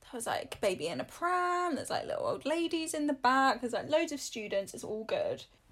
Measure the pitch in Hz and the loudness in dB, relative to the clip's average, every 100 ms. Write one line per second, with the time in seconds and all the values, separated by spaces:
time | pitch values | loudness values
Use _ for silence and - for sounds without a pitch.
0 | - 240 - - - - 202 185 165 - | -14 -8 -4 -4 -6 -2 0 0 -2 -4
1 | - - 349 359 359 349 349 262 - - | -8 -4 0 2 2 2 0 -2 -2 -4
2 | - - - 196 269 330 339 330 320 311 | -2 -2 -2 -2 0 0 0 0 -2 0
3 | 294 277 247 269 269 254 247 240 247 311 | 0 2 4 6 6 4 0 -2 2 2
4 | 330 285 - 226 208 196 190 233 - 214 | 2 -2 -6 -8 -2 -2 -2 -6 -6 -6
5 | 220 190 - - - _ _ | -2 0 0 -4 -10 _ _